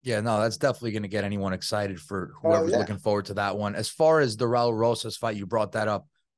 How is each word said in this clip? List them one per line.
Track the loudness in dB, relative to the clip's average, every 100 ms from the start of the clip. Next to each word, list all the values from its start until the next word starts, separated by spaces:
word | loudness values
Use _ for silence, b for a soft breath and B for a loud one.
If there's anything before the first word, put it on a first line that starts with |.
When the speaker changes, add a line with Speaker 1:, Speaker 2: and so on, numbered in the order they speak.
Speaker 1:
Yeah, | -2 -2
no, | 0 2
that's | 0 0
definitely | -2 0 -4
gonna | -6 -4
get | -4
anyone | -2 -2 -2
excited | -4 -4 -2 -4 -6
for | -8 -8 -8 -4
Speaker 2:
Oh, |
Speaker 1:
whoever's | 2 2 4
Speaker 2:
yeah. | 2
Speaker 1:
looking | 0 -2
forward | 0 0 0
to | -2
that | -2 -2
one. | -4 -4
As | -6
far | 2 6 6
as | 4 0
the | 0
Raul | 2 2 2
Rosas | 2 2 -4 -6
fight, | -4 -4
you | -2
brought | -2 0
that | 0 -2
up. | -2 -6 _ _